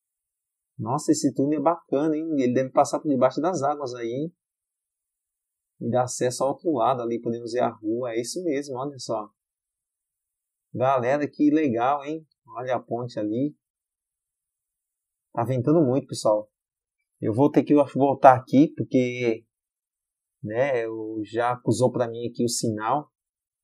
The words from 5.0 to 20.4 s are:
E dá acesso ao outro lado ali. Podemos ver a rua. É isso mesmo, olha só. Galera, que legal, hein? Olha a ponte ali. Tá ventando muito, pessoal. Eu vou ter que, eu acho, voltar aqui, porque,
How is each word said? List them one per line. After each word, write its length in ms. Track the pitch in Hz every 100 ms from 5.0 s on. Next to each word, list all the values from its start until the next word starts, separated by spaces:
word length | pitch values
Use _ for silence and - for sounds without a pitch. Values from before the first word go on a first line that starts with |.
| _ _ _ _ _ _ _ -
E 100 | 120
dá 140 | 120
acesso 400 | 123 - 127 123
ao 60 | 135
outro 200 | 143 180
lado 320 | 143 113 131
ali. 180 | 117 120
Podemos 300 | 120 117 120
ver 100 | 120
a 80 | 120
rua. 440 | 107 107 117 254
É 80 | 113
isso 200 | 127 -
mesmo, 320 | 175 139 147 123
olha 200 | 143 135
só. 320 | - 110 104 _ _ _ _ _ _ _ _ _ _ _ _ _ _
Galera, 540 | - 127 135 120 147 143
que 220 | - 151
legal, 540 | 151 151 113 123 143
hein? 220 | 139 160 156 _ _
Olha 300 | 113 127 120
a 40 |
ponte 380 | - 120 123 113
ali. 380 | 107 113 147 147 _ _ _ _ _ _ _ _ _ _ _ _ _ _ _ _ _
Tá 100 | -
ventando 360 | 113 131 123 165
muito, 240 | 135 135 -
pessoal. 440 | 120 110 107 - _ _ _ _ _ _ -
Eu 120 | 110
vou 180 | 107 143
ter 140 | 147
que, 80 | -
eu 80 | 147
acho, 180 | 135 131
voltar 380 | 139 135 135 127
aqui, 360 | - 127 165 -
porque, 680 | 117 131 123 123 120 113 _ _ _ _ _ _ _ _ _ _